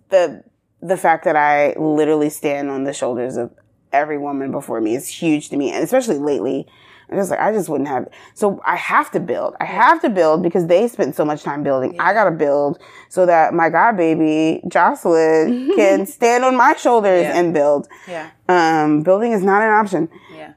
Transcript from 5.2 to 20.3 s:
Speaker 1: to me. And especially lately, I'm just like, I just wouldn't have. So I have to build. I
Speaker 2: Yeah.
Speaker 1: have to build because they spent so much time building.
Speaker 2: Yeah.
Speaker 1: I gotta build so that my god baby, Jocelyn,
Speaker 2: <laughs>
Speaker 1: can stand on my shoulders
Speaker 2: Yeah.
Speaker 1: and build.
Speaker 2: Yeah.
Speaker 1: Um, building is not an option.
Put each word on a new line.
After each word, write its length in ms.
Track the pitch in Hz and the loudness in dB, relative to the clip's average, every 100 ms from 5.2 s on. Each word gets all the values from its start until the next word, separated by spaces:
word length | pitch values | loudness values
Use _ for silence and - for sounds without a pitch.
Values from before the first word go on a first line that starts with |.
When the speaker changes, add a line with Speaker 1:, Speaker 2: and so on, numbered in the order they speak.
| 170 151 - | -2 -2 -2
Speaker 1:
to 80 | 143 | -6
me. 140 | 135 | -4
And 120 | - | -4
especially 360 | 160 262 240 156 | -2 -2 -2 -2
lately, 480 | 147 135 104 135 - _ _ - _ | -2 -2 -4 -6 -8 _ _ -20 _
I'm 60 | - | -6
just 140 | 190 | -4
like, 80 | - | -2
I 120 | 170 | -2
just 180 | 214 165 | -2 -4
wouldn't 200 | 143 139 | -4 -4
have. 180 | 131 - - - - | -6 -8 -14 -20 -4
So 260 | 208 196 | -4 -2
I 120 | - 175 | -4 -4
have 340 | - - 294 | -2 0 0
to 80 | 190 | -4
build. 360 | 175 226 - - | -4 -4 -6 -6
I 40 | |
Speaker 2:
Yeah. 80 | 165 185 247 | -6 2 2
Speaker 1:
have 120 | 330 | 4
to 60 | 330 | 2
build 320 | 190 160 156 | 2 2 2
because 240 | 180 190 170 | 0 0 2
they 200 | 175 233 | 2 2
spent 280 | - 156 - | -2 -4 -2
so 100 | 151 | -4
much 160 | 151 | -4
time 220 | - 147 | -6 -6
building. 320 | 139 135 127 175 | -2 -2 -2 -2
Speaker 2:
Yeah. 80 | |
Speaker 1:
I 100 | 170 | 0
gotta 160 | 208 202 | 2 2
build 480 | 160 147 143 143 - - - - | 0 0 0 0 -4 -12 -20 -8
so 160 | - 180 | 0 4
that 260 | 170 156 170 | 4 4 2
my 140 | 165 | 0
god 280 | 165 214 214 | 2 2 2
baby, 640 | 165 160 156 156 160 160 175 | 0 2 2 2 0 -2 -2
Jocelyn, 1040 | 180 180 285 190 165 160 160 160 247 262 | 2 2 2 2 2 4 4 2 -2 0
Speaker 2:
<laughs> 40 | 392 | 2
Speaker 1:
can 300 | 196 196 196 | 4 2 -2
stand 400 | - 233 240 262 | -2 0 2 2
on 100 | 254 | 4
my 200 | 254 311 | 4 2
shoulders 480 | 294 240 202 180 | 2 2 4 2
Speaker 2:
Yeah. 160 | 151 156 | 2 0
Speaker 1:
and 120 | 175 | 0
build. 360 | 160 147 143 143 - - | 2 2 0 -2 -16 -16
Speaker 2:
Yeah. 220 | 170 156 - - | -14 -14 -10 -2
Speaker 1:
Um, 540 | 180 165 160 151 151 | 2 2 2 2 2
building 300 | 156 190 233 | 2 2 2
is 100 | 220 | 0
not 200 | 190 196 | 2 2
an 60 | 220 | 2
option. 380 | 214 214 180 160 - - | 2 2 -2 -4 -8 -20